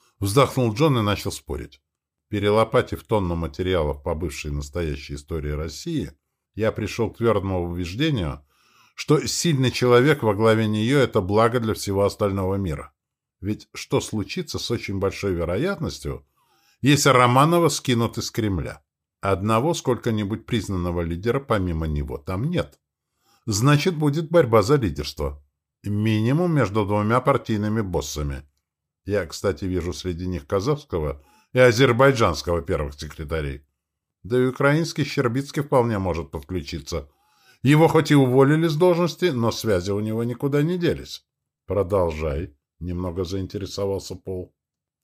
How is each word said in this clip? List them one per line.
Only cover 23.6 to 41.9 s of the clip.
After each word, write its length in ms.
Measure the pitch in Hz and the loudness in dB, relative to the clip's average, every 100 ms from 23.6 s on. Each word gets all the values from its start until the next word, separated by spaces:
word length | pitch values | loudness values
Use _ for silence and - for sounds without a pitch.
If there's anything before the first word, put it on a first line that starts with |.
| 131 147 190 156 | 4 4 2 0
будет 320 | 151 143 160 | 0 0 2
борьба 320 | 170 131 110 | 4 6 6
за 140 | 101 147 | 6 4
лидерство. 640 | 107 71 67 - 71 71 _ _ _ _ | 2 -4 -8 -6 -6 -8 _ _ _ _
Минимум 720 | 101 104 110 107 113 143 180 | -6 -2 2 2 2 2 2
между 320 | 156 104 107 | 2 2 0
двумя 360 | 98 104 104 120 | 0 0 2 2
партийными 600 | 143 127 - 107 104 110 | 2 0 0 -2 -2 -2
боссами. 600 | 98 85 69 - 73 65 - _ _ _ _ _ - | -2 -4 -4 -6 -6 -8 -14 _ _ _ _ _ -4
Я, 180 | 101 | -4
кстати, 400 | 85 - 104 90 | -4 -4 -4 -2
вижу 280 | 95 90 82 | -2 -2 -4
среди 340 | 76 92 85 92 | -6 -6 -6 -6
них 200 | 87 - | -8 -4
казахского 800 | 98 110 147 - 90 76 67 _ _ _ | -2 -2 -4 -4 -4 -4 -6 _ _ _
и 60 | 123 | 4
азербайджанского 1000 | 127 113 131 117 135 120 104 80 - 85 | 6 6 4 6 4 4 2 0 -2 -4
первых 320 | 69 85 71 | -2 -4 -4
секретарей. 680 | - 78 - 76 80 71 65 _ _ _ _ _ _ | -10 -14 -12 -8 -6 -6 -8 _ _ _ _ _ _
Да 160 | - 127 | -4 0
и 80 | 127 | 0
украинский 580 | 123 139 151 156 - | 2 2 2 0 -4
Щербицкий 580 | 143 - 123 123 139 160 | -4 0 -2 -2 -6 -6
вполне 360 | 143 139 117 104 | 0 2 2 0
может 320 | 95 82 76 | -2 -4 -6
подключиться. 800 | - - 92 73 82 71 80 67 _ _ _ _ _ | -10 -8 -8 -8 -10 -8 -8 -8 _ _ _ _ _
Его 260 | 127 151 160 | 4 6 6
хоть 220 | 160 151 | 4 4
и 40 | |
уволили 540 | 147 131 127 135 156 165 | 6 6 6 6 4 2
с 80 | 151 | 2
должности, 500 | 180 170 175 175 180 | 4 4 0 0 -2
но 240 | 127 113 | 0 0
связи 400 | - 113 95 90 | 0 0 0 0
у 100 | 101 | -4
него 240 | 107 110 | -4 -4
никуда 380 | 117 123 143 143 | -4 -4 -2 0
не 140 | 156 180 | 0 0
делись. 480 | 170 73 - - _ _ _ _ - | -2 -2 -6 -18 _ _ _ _ -4
«Продолжай», 880 | 95 90 | -2 0